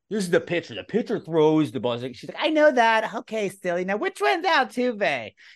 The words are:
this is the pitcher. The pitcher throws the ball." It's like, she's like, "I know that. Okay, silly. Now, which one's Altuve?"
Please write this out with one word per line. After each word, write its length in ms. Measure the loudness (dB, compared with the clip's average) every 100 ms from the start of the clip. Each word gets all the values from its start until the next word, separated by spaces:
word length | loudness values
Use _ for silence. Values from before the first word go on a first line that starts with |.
| -8
this 140 | -6
is 60 | 0
the 100 | 0
pitcher. 340 | 0 -4 -6 -12
The 80 |
pitcher 360 | -4 -4 -2 -6
throws 520 | -2 4 4 4 0
the 80 | -2
ball." 140 | -4
It's 100 | -4
like, 120 | -8 -12
she's 140 | -14
like, 120 | -4
"I 60 | 0
know 220 | 4 6
that. 420 | 6 4 4 0
Okay, 360 | -8 -6 -4 -4
silly. 360 | -4 -4 -2 -2
Now, 120 | -2
which 220 | -4 -2
one's 240 | -2 0 0
Altuve?" 880 | 0 0 -2 -2 0 -2 -2 -6 -16 -20